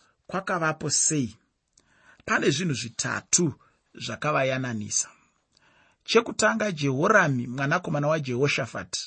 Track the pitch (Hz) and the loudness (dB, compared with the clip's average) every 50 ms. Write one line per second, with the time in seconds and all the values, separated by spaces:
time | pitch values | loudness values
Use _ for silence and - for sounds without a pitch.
0 | _ _ _ _ _ - - 190 185 - 190 170 165 156 156 - 156 147 - - | _ _ _ _ _ -6 -6 -6 -2 -2 -2 0 0 0 -2 0 -2 0 0 2
1 | - - 156 147 123 104 - _ _ _ _ _ _ _ _ _ _ _ _ _ | 2 2 2 0 -2 -2 -6 _ _ _ _ _ _ _ _ _ _ _ _ _
2 | _ - - _ - - 220 - - 196 139 139 190 165 131 107 - 117 - - | _ -20 -20 _ -4 -2 -2 2 2 2 2 2 0 -2 -2 -4 -6 -8 -6 -6
3 | - 120 110 101 - - - - 180 147 - - _ _ _ _ _ _ - - | -4 -4 -4 -6 -2 0 0 2 2 0 -4 -10 _ _ _ _ _ _ -16 -12
4 | 117 120 113 - - 151 151 143 135 131 131 131 127 123 117 107 104 104 - - | -10 -10 -8 -4 -2 0 0 0 0 0 -2 -2 -4 -4 -6 -6 -6 -4 -2 -4
5 | - - - _ _ _ _ _ _ _ _ _ _ _ _ _ _ _ _ _ | -4 -4 -10 _ _ _ _ _ _ _ _ _ _ _ _ _ _ _ _ _
6 | - - - 226 247 - - - 220 214 226 220 214 208 170 143 139 139 131 135 | -6 2 2 4 4 2 0 2 2 2 2 2 -2 -2 -2 -2 -2 0 0 2
7 | 165 214 220 202 175 147 135 120 123 127 123 139 135 143 165 180 - 180 151 143 | 2 6 6 6 6 6 2 0 -2 -4 -4 -4 0 0 0 0 0 -2 -2 0
8 | 147 151 160 160 139 127 123 120 143 143 - 151 123 - - 104 92 - - - | 2 2 0 0 0 -2 0 0 2 2 2 0 -2 -4 -6 -10 -10 -8 -8 -8
9 | - | -10